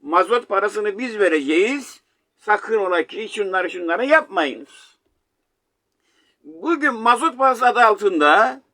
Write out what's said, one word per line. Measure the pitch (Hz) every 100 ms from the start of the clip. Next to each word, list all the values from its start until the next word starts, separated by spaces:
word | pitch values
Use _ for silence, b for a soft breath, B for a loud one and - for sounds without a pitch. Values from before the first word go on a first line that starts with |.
"Mazot | 139 170 180 240 233
parasını | 196 202 202 208 196
biz | 254 220
vereceğiz. | 190 160 139 156 208 277 247 - _ _ _ _
Sakın | - 208 202 220
ola | 190 175
ki | 160 180 220
şunları | - 196 185 180
şunları | 175 175 175 262
yapmayınız." | 311 - 190 147 123 143 - _ _ _ _ _ _ _ _ _ _ _ _ _ _ _ _
Bugün | 143 160 180 330 285
mazot | 233 226 247 320 247
parası | 269 247 247
adı | 240
altında | 226 208 202 170 147 165 240 269 _